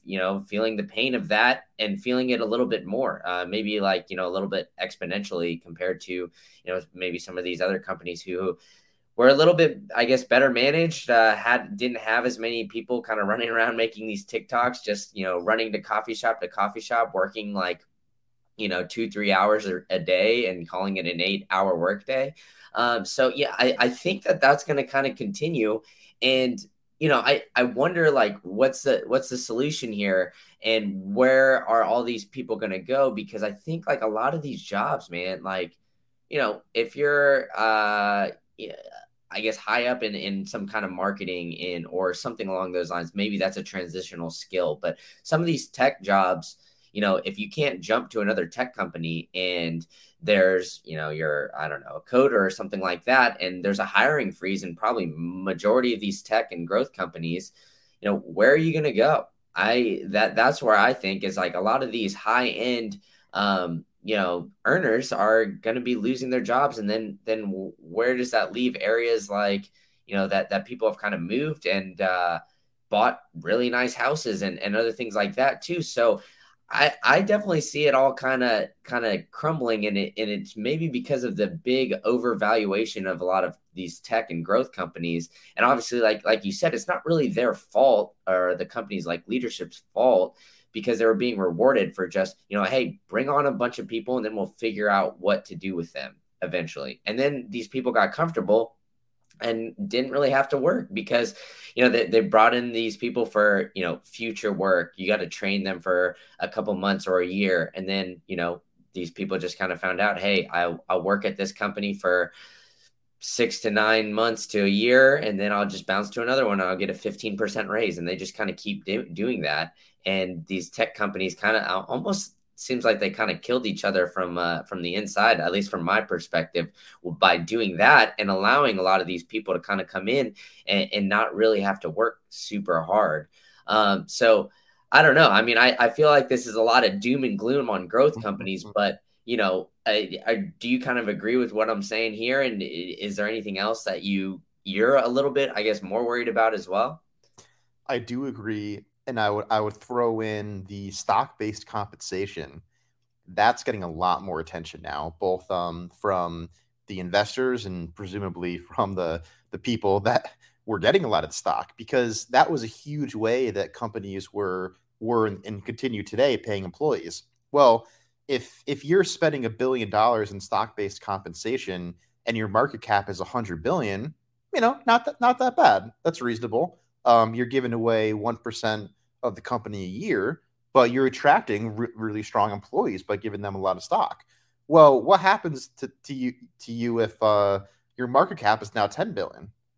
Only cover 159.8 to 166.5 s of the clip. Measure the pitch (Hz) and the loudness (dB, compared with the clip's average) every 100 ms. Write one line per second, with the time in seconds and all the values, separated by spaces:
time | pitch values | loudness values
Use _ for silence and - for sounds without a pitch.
159.8 | 101 101 104 123 - _ _ _ - 104 | 2 2 2 0 -2 _ _ _ -6 0
160.8 | 107 190 135 90 78 - - 58 - - | 4 4 4 0 0 -6 -4 -4 -6 -14
161.8 | 113 131 120 110 - 123 - 151 113 - | -2 0 0 -4 2 4 4 2 -6 -12
162.8 | 147 147 131 107 110 123 123 101 90 - | -10 -8 -6 -2 0 0 0 -2 -6 -6
163.8 | 117 107 98 98 92 104 98 92 92 _ | -8 -8 -8 -10 -8 -6 -4 -4 -8 _
164.8 | _ - 110 117 110 95 107 101 - 113 | _ -10 0 2 2 -2 -10 -12 -10 -6
165.8 | 135 110 - 107 139 117 113 | -6 -6 -6 2 2 2 -2